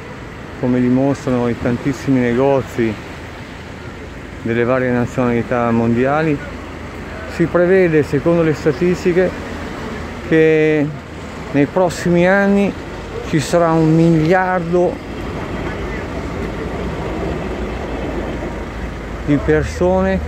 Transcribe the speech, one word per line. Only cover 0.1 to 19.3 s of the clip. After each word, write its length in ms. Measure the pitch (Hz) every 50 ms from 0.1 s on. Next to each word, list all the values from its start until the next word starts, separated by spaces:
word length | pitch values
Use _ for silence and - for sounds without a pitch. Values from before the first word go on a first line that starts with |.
| - - - - - - - - - -
come 200 | 135 123 127 123
dimostrano 680 | 127 123 127 127 135 139 139 - - 135 127 120 120
i 100 | 120 117 -
tantissimi 600 | - 127 120 120 - 143 131 - - 139 135 127
negozi 760 | 123 120 120 120 135 139 139 135 117 - - - 113 113 101 92 - - - - - - - - - - - - - - - - - - - - - - - - - - - - -
delle 200 | 113 113 117 120
varie 280 | 117 131 131 127 127
nazionalità 800 | 123 123 120 117 - - 127 120 120 117 113 - 127 120 120 117
mondiali, 680 | 117 117 117 117 117 120 127 135 143 156 160 160 143 143 - - - - - - - - - - - - - - - - - -
si 160 | - - 170
prevede, 560 | 156 - 175 175 175 190 190 185 170 156 156 139
secondo 400 | - - 139 127 170 170 170 165
le 100 | 160 147
statistiche, 720 | - - 156 143 - 175 180 180 - - 185 165 180 185 - - - - - - - - - - - - - - - - - - - -
che 600 | - 160 160 160 160 156 156 156 156 151 151 143 156 147 135 - - - - - - - - - - -
nei 120 | 139 143
prossimi 640 | - - 185 190 170 - - - 180 175 175 175
anni 440 | 180 190 202 202 196 202 202 202 185 - - - - - - - - - - -
ci 120 | - - 156
sarà 320 | 135 - - 170 170 165
un 240 | 165 165 160 156 160
miliardo 1000 | 165 165 165 165 160 156 160 185 185 185 185 185 185 165 165 175 180 175 170 - - - - - - - - - - - - - - - - - - - - - - - - - - - - - - - 214 - - 220 - - - - - - - 165 - - 190 175 165 165 160 170 - - - - - - - - - - - 151 - - - - - - - - - - - - - - - - - - - - - - - -
di 120 | 151